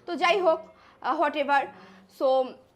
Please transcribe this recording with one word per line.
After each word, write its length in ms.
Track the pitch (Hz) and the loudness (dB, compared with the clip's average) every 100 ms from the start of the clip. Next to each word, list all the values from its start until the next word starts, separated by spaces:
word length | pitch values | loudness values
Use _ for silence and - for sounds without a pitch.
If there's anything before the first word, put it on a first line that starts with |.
| - | -10
তো 60 | 330 | -2
যাই 160 | 349 403 349 | 0 2 2
হোক, 140 | 320 320 - - - | 0 -4 -20 -20 -10
আহ, 200 | - 302 | -6 0
whatever। 400 | 302 294 277 285 - - - - - - | 0 0 0 0 0 -8 -20 -20 -20 -4
So, 80 | 277 262 254 - - | 0 2 0 -8 -20